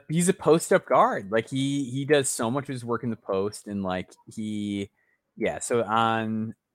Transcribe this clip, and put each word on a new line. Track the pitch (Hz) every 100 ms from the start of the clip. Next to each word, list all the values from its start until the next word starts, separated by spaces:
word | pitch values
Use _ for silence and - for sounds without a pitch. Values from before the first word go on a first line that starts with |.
| -
he's | 160 175
a |
post-up | 190 156 165 - 185 -
guard. | 131 226 185 98
Like, | 110 -
he, | 135 139 143
he | 127 131 139
does | 147 135
so | - 113
much | 139
of | 135
his | 127
work | 117 117
in | 120
the | 110
post, | - 98 101 - 104
and, | 101
like, | 95 92 87 - -
he, | 117 107 104 104 101 98 _ _ _ _ -
yeah, | 98 -
so | - 120
on | 107 110 113 113 110 110 110 - _